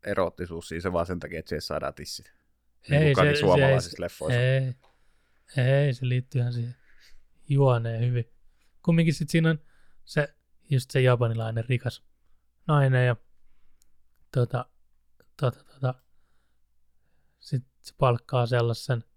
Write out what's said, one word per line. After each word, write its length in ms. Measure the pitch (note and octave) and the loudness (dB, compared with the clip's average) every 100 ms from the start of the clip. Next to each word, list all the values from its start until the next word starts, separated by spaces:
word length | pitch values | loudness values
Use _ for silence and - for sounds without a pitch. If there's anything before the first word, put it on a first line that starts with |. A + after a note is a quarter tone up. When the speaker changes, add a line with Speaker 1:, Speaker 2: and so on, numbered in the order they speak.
| - | -6
Speaker 1:
eroottisuus 600 | G2 F2 - F2 E2 - | -2 -2 -4 -10 -10 -10
siinä, 120 | E2 | -6
se 100 | F#2 | -4
vaan 140 | F2 E2+ | -2 -2
sen 140 | F2+ | -6
takia, 180 | D2+ D#2+ | -8 -12
et 100 | - | -8
siihen 140 | D2+ | -8
saadaan 320 | - D2+ C#2 | -6 -6 -6
tissit. 380 | - D2+ - - _ _ _ _ _ - | -10 -14 -14 -18 _ _ _ _ _ -2
Niin 100 | D3 | 2
kuin 80 | D#3 | 2
Speaker 2:
Ei, 60 | |
Speaker 1:
kaikissa 220 | C#3 - C#3+ | 4 2 2
Speaker 2:
se, 40 | |
se 120 | G2+ | 4
ei, 40 | F2+ | 4
Speaker 1:
suomalaisissa 440 | C3+ C3+ F2 - | 6 4 0 -8
leffoissa. 380 | E2+ - - B2 | -10 -8 -2 0
Speaker 2:
ei, 340 | B2+ C3 C3 B2 _ _ _ _ _ _ _ - | 2 0 -2 -8 _ _ _ _ _ _ _ -2
ei, 380 | B2+ C#3 C#3+ | 2 2 2
se 140 | B2 B2+ | 0 -2
liittyy 320 | B2+ B2 B2+ | -2 -2 -2
ihan 120 | A#2+ | -2
siihen 240 | A#2+ A#2 B2 _ - - - - _ - | -4 -8 -10 _ -20 -20 -20 -20 _ -2
juoneen 520 | C#3 C3+ A#2+ A#2 A2+ A#2+ | 2 4 4 0 -2 0
hyvin. 220 | B2 A#2 _ - _ _ _ | 0 -4 _ -20 _ _ _
Kumminkin 320 | - E3 E3 | 0 2 2
sit 160 | D3 D3+ | 0 0
siinä 200 | E3 D#3+ | 2 2
on 80 | D#3 - _ - - | 0 -6 _ -20 -20
se, 300 | - - C#3+ _ _ _ _ | -6 -4 -4 _ _ _ _
just 200 | C3+ - | -2 0
se 100 | C3 | 2
japanilainen 640 | B2+ B2 A#2 A2+ A2+ A2+ A2+ | 4 4 2 -2 -4 -4 -2
rikas 360 | B2 B2+ - _ _ _ - _ _ - | -2 -2 -8 _ _ _ -20 _ _ 0
nainen 380 | D3 C#3 B2+ B2 | 2 4 4 2
ja 100 | A#2 _ _ - - - - - - _ _ _ | 0 _ _ -20 -20 -20 -20 -20 -20 _ _ _
tota, 340 | B2+ B2 B2+ - _ _ _ _ _ _ - | -2 -2 -4 -8 _ _ _ _ _ _ -4
tota, 240 | C3+ - | -4 -4
tota, 300 | _ - C3 B2+ _ _ _ _ _ _ _ _ _ _ _ _ _ _ | _ -6 -6 -6 _ _ _ _ _ _ _ _ _ _ _ _ _ _
sit 240 | - C3 - _ | -6 -6 -6 _
se 140 | - _ | -20 _
palkkaa 480 | C3 A#2+ - B2+ A#2 | 0 0 -2 -2 0
sellaisen 580 | B2 A#2 A2+ - A#2+ - | 0 0 -2 -4 -6 -6